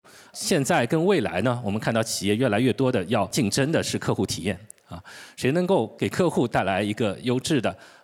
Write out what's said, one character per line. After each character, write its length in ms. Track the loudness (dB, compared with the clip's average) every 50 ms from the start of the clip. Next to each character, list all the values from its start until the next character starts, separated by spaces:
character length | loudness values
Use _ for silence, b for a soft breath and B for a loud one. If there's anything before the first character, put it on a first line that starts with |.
| _ B B B B B
现 300 | B -6 -2 0 0 2
在 240 | 2 2 2 2 2
跟 180 | 2 2 2 2
未 160 | 2 2 2
来 200 | 0 -2 -2 0
呢， 180 | 0 0 0 -2 -2
我 40 | -4
们 120 | -4 -2
看 120 | -2 0
到 80 | 0 0
企 280 | 0 -2 -4 -2 0 0
业 80 | 2
越 120 | 2 2 2
来 120 | 2 2
越 120 | 2 2
多 200 | 2 2 2 2
的 100 | 2 0 0
要 200 | 0 0 0 0
竞 240 | 0 0 0 0 0
争 220 | 2 0 0 2
的 100 | 0 0
是 160 | 0 0 -4 -4
客 160 | -2 -2 0
户 100 | 0 0
体 180 | -2 -2 -4
验。 140 | -4 -4 -4 -6 -8 -20 -20 _ _
啊， 160 | -16 -16 -16 -16 B B B B B B
谁 160 | B 0 0
能 160 | 2 2 2
够 220 | 2 2 2 2 0 -4 -4
给 100 | -4 -2
客 220 | 0 0 0 2
户 160 | 2 0 0
带 160 | 0 0 0
来 180 | 0 0 0 0
一 120 | 0 -2
个 260 | -2 -2 -2 -2 -2 -4
优 180 | -2 -2 -2 -2
质 200 | 0 0 0 0
的， 160 | 0 -2 -4 -6 B B B B